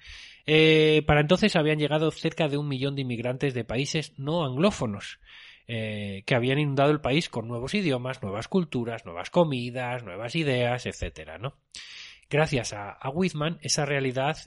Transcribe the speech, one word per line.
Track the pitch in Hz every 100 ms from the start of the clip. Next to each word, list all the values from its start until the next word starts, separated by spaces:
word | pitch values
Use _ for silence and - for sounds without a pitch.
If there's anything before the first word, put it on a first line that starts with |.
| - - - - -
Eh, | 156 160 156 156 156 151
para | 147
entonces | 147 180 214 170
habían | 151 151
llegado | 143 156 160
cerca | - 165 - 156
de | 143
un | 147
millón | 131 139 139
de |
inmigrantes | 127 117 123 131 143
de | 123 113
países | 117 143 160 - -
no | 139 175 143
anglófonos, | 127 202 - 117 98 - - - - - - -
eh, | 113 110 107 101 98 -
que | 127
habían | 127 139
inundado | 147 139 143
el | 151
país | 123 151 -
con | 120 110
nuevos | 120 127
idiomas, | 214 180 123 127 131
nuevas | 101 101 -
culturas, | 190 165 127 117 113 92
nuevas | 85 92
comidas, | 175 160 127 120 127 123 123
nuevas | 107 90 120 165
ideas, | 143 123 120 123 104
etcétera, | - 90 78 78 80
¿no? | 127 _ _ - - - - - -
Gracias | 143 156 131 110
a, | 104 101
a | - 135
Whitman, | 156 185 151 151 160
esa | - - 143
realidad | 143 135 123 139 156